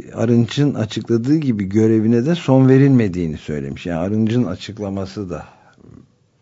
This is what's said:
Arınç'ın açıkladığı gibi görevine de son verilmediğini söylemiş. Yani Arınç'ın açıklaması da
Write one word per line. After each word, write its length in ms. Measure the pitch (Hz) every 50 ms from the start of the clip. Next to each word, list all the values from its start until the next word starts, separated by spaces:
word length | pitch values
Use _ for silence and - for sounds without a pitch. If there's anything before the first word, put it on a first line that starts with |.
| 64 - -
Arınç'ın 600 | - 113 117 120 117 117 110 - 139 143 143 -
açıkladığı 640 | 107 113 - - 117 110 - 117 117 113 131 151
gibi 280 | 165 151 135 117 104 101
görevine 640 | 92 98 110 110 110 113 110 107 113 120 117 120
de 80 | 151 175
son 340 | 165 - - 131 131 131 131
verilmediğini 680 | 131 131 139 139 135 123 113 101 85 90 87 80 76 -
söylemiş. 480 | - - 76 73 69 69 69 - -
Yani 120 | 87 85 80
Arınç'ın 460 | 85 98 107 110 110 107 113 123 120
açıklaması 840 | 82 92 98 - - 101 101 104 98 98 98 95 95 - 107 101 90
da 160 | 87 76 - - - _ _ _ _ _ - - - - - _ _ _ _ _ _ _